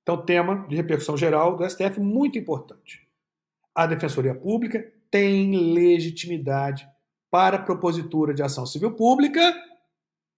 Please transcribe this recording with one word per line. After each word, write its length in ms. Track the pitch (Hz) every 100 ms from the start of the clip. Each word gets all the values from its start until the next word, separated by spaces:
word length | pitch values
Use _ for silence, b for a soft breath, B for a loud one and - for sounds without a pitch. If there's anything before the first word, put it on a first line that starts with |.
Então, 240 | - 170 170
tema 420 | 175 180 196 170
de 80 | 151
repercussão 420 | 160 113 - 147
geral 380 | 160 151 170 175
do 80 |
S 140 | 180 -
T 60 |
F 160 | 196 196
muito 400 | 202 233 285 254
importante. 680 | 170 139 - - - - _ _ _ _ _ _ _ -
A 100 | 165
Defensoria 480 | 156 151 143 131
Pública 580 | 127 190 233 226 220 - _ _
tem 640 | 202 196 196 196 190 165
legitimidade 1120 | 170 175 170 165 165 170 165 135 139 139 135 - _ _ _ _
para 280 | 180 190 190
a 40 |
propositura 720 | 196 175 180 165 165 156 151
de 80 | 139
ação 240 | 139 139 123
civil 300 | 151 214 220
pública 580 | 226 247 285 302 349 339 - _ _ _ _ _ _